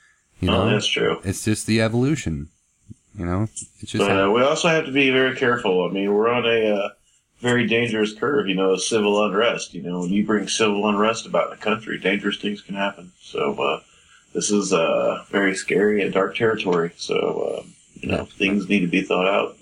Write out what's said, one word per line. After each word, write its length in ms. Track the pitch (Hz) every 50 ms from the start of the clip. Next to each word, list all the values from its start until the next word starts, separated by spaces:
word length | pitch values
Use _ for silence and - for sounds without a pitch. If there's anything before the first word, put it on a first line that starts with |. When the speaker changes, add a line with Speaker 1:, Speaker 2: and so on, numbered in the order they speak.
| _ _ _ _ _ _ _ -
Speaker 1:
You 100 | 90 87
Speaker 2:
Oh, 140 | 110 - 101
Speaker 1:
know? 40 | 113
Speaker 2:
that's 160 | - 107 -
true. 340 | - - - - - - - -
Speaker 1:
It's 200 | 98 95 - -
just 220 | 110 107 - -
the 140 | - 110 110
evolution. 680 | 110 110 113 120 127 139 160 131 - 82 78 69 76 - _ _ _ _ _ _ _ - - - _ _ - 101
You 60 | 87
know? 180 | 87 90 95 110 110 - - - - _ _
It's 120 | - -
just 60 | - 107
Speaker 2:
But, 120 | 101 101
Speaker 1:
how 160 | 98 98 98
Speaker 2:
uh, 40 | 98
we 100 | 107 120
also 260 | 131 143 160 156 - 170
have 160 | 160 160 156
to 60 | 135
be 180 | 131 143 139 135
very 240 | 131 131 131 127 127
careful. 500 | - 135 120 120 120 - 101 92 90 90 87
I 40 |
mean, 200 | 98 95 98 101
we're 160 | 101 104 110 117
on 140 | 120 123 113
a, 260 | 117 117 113 110 107 104
uh, 120 | 98 101 101 - _ _ _ _ _ _ _ _ _
very 260 | 120 123 120 120 110
dangerous 480 | 104 113 117 120 113 107 110 104 104 -
curve, 340 | - 120 135 101 107 95 95
you 60 | 95
know, 200 | 92 95 95 95
civil 460 | 92 - - 117 110 104 104 101 104 104
unrest. 500 | 101 92 104 117 113 - - - - -
You 80 | 87
know, 180 | 85 87 90 90
when 100 | 87 87
you 140 | 98 104 107
bring 240 | 107 107 104 92 -
civil 400 | - - 113 107 101 101 104 107
unrest 380 | 104 101 104 110 117 - -
about 260 | 92 87 85 - -
in 60 | - -
the 40 | -
country, 340 | 107 107 - - - - -
dangerous 400 | - 92 101 101 98 101 101 -
things 240 | - 104 104 -
can 120 | - - 98
happen. 380 | 98 98 101 - - 90 90 - _
So, 340 | - - - - 76 69 - -
uh, 180 | 69 - - - - _ _ _ _ _ - - _ _
this 180 | - 87 85 -
is, 220 | 104 101 95 90
uh, 520 | 92 82 80 78 - - - - - - - -
very 240 | - 101 98 95 95
scary 480 | - - - - 90 104 104 107 104
and 100 | 95 85
dark 240 | 87 95 98 98 -
territory. 560 | - 120 110 110 107 104 95 90 85 82 87 -
So, 600 | - - - - - - - - - - - - -
uh, 40 | - - - _ _ _ - -
you 80 | - -
know, 80 | - 76
Speaker 1:
Yeah. 60 | 69
Speaker 2:
things 440 | - - - 101 95 104 101 90 82
need 120 | 104 98
to 60 | 90
be 160 | 85 87 92
thought 240 | - - 95 90 92 98
out 280 | 101 110 - - - -